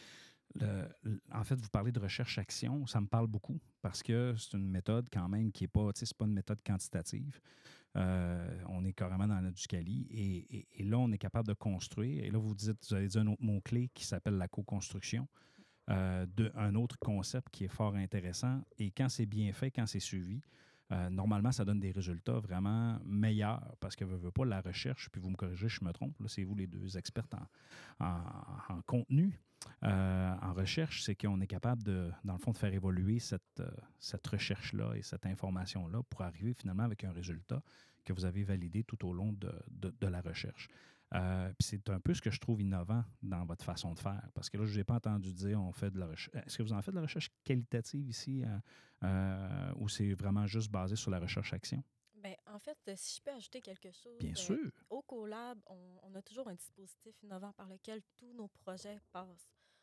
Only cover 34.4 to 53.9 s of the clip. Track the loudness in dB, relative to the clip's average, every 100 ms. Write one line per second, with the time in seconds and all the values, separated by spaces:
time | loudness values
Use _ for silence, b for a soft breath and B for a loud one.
34.4 | 0 -2 -2 -2 0 -2 -4 -4 -4 -2
35.4 | -2 -2 -2 -4 -2 -4 -4 -4 -6 -2
36.4 | -4 -2 -2 0 0 0 -4 -4 -4 -6
37.4 | -4 -4 B B B B -4 0 0 2
38.4 | 2 2 2 0 -2 -4 -2 0 0 -2
39.4 | -4 -6 -12 -6 -6 0 0 0 -2 -4
40.4 | -6 -8 -16 B B B B 0 2 2
41.4 | 0 0 0 0 -2 0 2 2 0 0
42.4 | 0 2 4 2 2 2 0 -6 -4 -2
43.4 | -2 -4 -4 -4 -4 -2 -4 -4 -6 -8
44.4 | -4 0 0 2 2 2 2 0 0 -2
45.4 | 0 2 0 -2 -2 -2 -4 -6 -8 -8
46.4 | -6 -4 0 0 0 -2 -2 -2 -6 -6
47.4 | 2 2 2 -2 -2 -4 -4 -4 -2 -2
48.4 | 0 -2 B B B B 0 2 2 0
49.4 | -2 -2 -2 -2 -2 2 2 2 4 4
50.4 | 4 2 0 0 0 0 0 0 0 -2
51.4 | -2 -4 -2 -4 -4 _ _ -14 -12 -12
52.4 | -14 -12 -12 -12 -10 -8 -8 -8 -8 -10
53.4 | -12 -12 -12 -14 -16